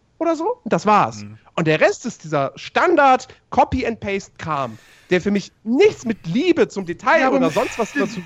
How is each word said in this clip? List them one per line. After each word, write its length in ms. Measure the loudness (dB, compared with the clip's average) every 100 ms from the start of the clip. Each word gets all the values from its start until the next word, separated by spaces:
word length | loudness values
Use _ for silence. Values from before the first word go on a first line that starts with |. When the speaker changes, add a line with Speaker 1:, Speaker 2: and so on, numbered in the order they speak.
| _ _
Speaker 1:
oder 160 | -2 -2
so. 240 | -4 -6
Und 80 | -4
das 140 | -2 2
war's. 380 | 4 2 -2
Speaker 2:
Mhm. 140 | -14 -20 _ -4
Speaker 1:
Und 100 | 0
der 140 | 2
Rest 240 | 2 0 -6
ist 180 | -12
dieser 280 | -6 -4 -4 -6
Standard-Copy-and-Paste-Kram, 2250 | -6 0 2 4 6 4 0 -20 _ 0 0 0 -4 -6 -6 -6 -8 -12 -6 -4 -6 -10 -20 -20 _
der 100 | -2
für 100 | 0
mich 200 | -2 -4 _
nichts 420 | -4 2 4 2 -4
mit 200 | -6 -4
Liebe 400 | 0 2 2 0
zum 180 | -2 -8
Detail 360 | -6 0 2
Speaker 3:
Ja, 60 | 2
aber 100 | 2
Speaker 1:
oder 120 | 2
sonst 300 | 0 -2 -4
was 140 | -4
dazu 280 | -2 -4 -6